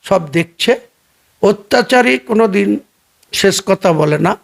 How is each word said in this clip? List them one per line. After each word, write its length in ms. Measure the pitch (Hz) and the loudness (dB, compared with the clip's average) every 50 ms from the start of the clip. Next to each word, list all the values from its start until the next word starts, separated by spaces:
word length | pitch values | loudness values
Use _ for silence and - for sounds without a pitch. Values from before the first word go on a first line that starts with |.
| _ | _
সব 280 | - 196 185 160 147 | 0 -2 -2 -2 -2
দেখছে। 480 | 135 170 165 170 _ - - 233 247 - - _ _ _ _ _ _ _ _ _ _ _ | -4 -4 -4 -4 _ -4 0 0 0 -2 -4 _ _ _ _ _ _ _ _ _ _ _
অত্যাচারী 760 | - 196 202 - - _ - 247 240 - 254 247 233 247 254 | 0 0 0 -2 -4 _ 0 0 0 2 2 2 2 2 0
কোনো 300 | 254 - - 220 214 226 | -2 -4 -2 0 0 0
দিন 320 | 214 190 202 202 202 - - - _ _ _ _ _ _ _ _ _ | 2 0 -2 0 0 -2 -4 -6 _ _ _ _ _ _ _ _ _
শেষ 300 | - - - 202 - - - | -6 0 0 0 0 0 -2
কথা 280 | - 190 180 - 190 160 | -2 -4 0 0 0 0
বলে 260 | 156 156 151 151 151 | 2 0 0 0 0
না। 180 | - 180 226 - | -2 -2 -2 -6